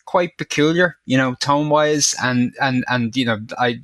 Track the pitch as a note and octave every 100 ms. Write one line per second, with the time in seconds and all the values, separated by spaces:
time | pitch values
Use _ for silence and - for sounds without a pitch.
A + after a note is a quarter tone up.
0 | - F#3+ F3 - - - D3+ E3+ F3+ -
1 | - C3 C3 B2 - C#3+ D3+ D3+ D3+ D3+
2 | C#3+ - B2 B2 B2 - C3+ B2+ - B2
3 | A2+ B2+ A#2+ G#2+ A2 - B2 A#2+